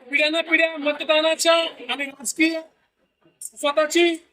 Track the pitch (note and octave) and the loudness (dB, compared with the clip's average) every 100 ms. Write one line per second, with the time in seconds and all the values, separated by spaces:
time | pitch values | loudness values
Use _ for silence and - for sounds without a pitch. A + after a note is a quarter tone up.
0 | - C#4+ D4+ E4 E4 D#4+ E4 D#4+ C#4+ D4+ | -6 0 0 0 0 0 0 -2 -6 -4
1 | D#4+ D#4 D#4+ D#4+ E4 E4 E4 - B3 C4+ | 0 2 2 2 2 2 0 -8 -10 -8
2 | C#4 C#4 A#3 - D#4+ D#4+ - _ _ _ | -8 -8 -10 0 0 0 -10 _ _ _
3 | _ _ _ _ - - D4 D4 D4+ E4+ | _ _ _ _ -18 -4 -2 0 2 4
4 | F4 D#4+ _ | 2 0 _